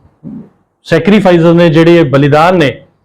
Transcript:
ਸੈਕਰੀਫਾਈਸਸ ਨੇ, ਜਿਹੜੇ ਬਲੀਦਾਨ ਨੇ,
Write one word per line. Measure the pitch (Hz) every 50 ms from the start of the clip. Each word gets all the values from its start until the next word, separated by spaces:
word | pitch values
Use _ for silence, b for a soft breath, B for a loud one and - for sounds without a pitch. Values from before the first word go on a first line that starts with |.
| _ _ _ _ - 151 - - - - _ _ _ _ _ _ _
ਸੈਕਰੀਫਾਈਸਸ | - 170 156 - 202 202 208 190 185 180 170 160
ਨੇ, | 170 170 170 175 170
ਜਿਹੜੇ | 147 165 165 165 175 170 165
ਬਲੀਦਾਨ | 139 123 135 143 143 139 151 160 180 190
ਨੇ, | 175 151 127 - - - _ _ _